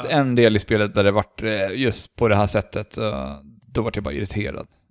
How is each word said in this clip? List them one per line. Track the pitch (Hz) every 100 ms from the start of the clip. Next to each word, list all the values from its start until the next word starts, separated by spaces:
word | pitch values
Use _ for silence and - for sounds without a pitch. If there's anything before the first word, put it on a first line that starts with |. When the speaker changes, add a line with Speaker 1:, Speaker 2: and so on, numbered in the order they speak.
Speaker 1:
Ja. | 123
Speaker 2:
en | 151 135
del | 120 117 107
i |
spelet | - 110 104
där | 101
det | 98
vart, | 101 98 -
eh, | 110 107 98
just | 101 131 110 - -
på | 117
det | 101
här | 104
sättet, | 107 - - 104 -
eh, | 110 67 67 71 71 113 _
då | -
vart | 113 104
jag |
bara | 101
irriterad. | 71 98 107 85 - - _ _